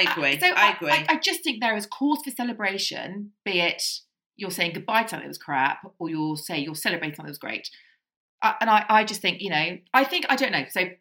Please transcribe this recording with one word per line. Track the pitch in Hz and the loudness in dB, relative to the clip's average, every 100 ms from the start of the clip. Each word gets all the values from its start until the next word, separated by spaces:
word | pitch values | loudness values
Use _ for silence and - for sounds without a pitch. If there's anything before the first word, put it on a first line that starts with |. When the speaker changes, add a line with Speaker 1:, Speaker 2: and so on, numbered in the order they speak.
| 175 | 4
Speaker 1:
I | |
Speaker 2:
I, | |
Speaker 1:
agree. | - 139 143 | 2 2 4
Speaker 2:
so | 359 | 4
Speaker 1:
I | 339 208 | 6 4
Speaker 2:
I, | |
Speaker 1:
agree. | - 294 | 4 2
Speaker 2:
I, | - 160 | 2 2
I | 311 | 0
just | - - | 0 -2
think | 311 220 | -4 -2
there | 233 208 | 0 -2
is | |
cause | 208 - 285 294 | -4 -2 0 0
for | 277 | -2
celebration, | - 240 226 196 196 - - 156 196 208 - | -4 -4 -2 -2 -2 -4 -6 -8 -10 -12 -10
be | 208 180 | -2 2
it | 175 - - - - _ _ - | 2 0 -4 -6 -12 _ _ -10
you're | 196 | -8
saying | 185 170 | -2 -2
goodbye | 165 - 220 | -4 0 2
to | 226 | 2
something | 165 143 | -4 -10
that | |
was | 143 | -12
crap | - 139 139 - - - | -4 0 2 0 -10 -10
or | 165 | -6
you're | 160 156 151 | -2 -2 -4
saying | - 160 | -4 -6
you're | 143 | -4
celebrating | 151 220 170 156 | -4 -2 -2 -4
something | 151 151 | -8 -12
that | |
was | 143 | -12
great. | - 110 - - _ _ _ _ _ _ | -10 -8 -10 -18 _ _ _ _ _ _
Uh, | 220 - | 0 2
and | 226 | 4
I, | 214 202 | 4 6
I | 220 | 4
just | 214 214 | 4 0
think, | 180 - | -2 -2
you | 196 | -2
know, | 156 165 180 - | -2 -2 -4 0
I | 254 | 2
think, | 277 359 - | 4 2 0
I | 269 | 0
don't | 254 | 2
know. | 175 131 | 0 -2
So | 190 180 180 | -2 -2 -4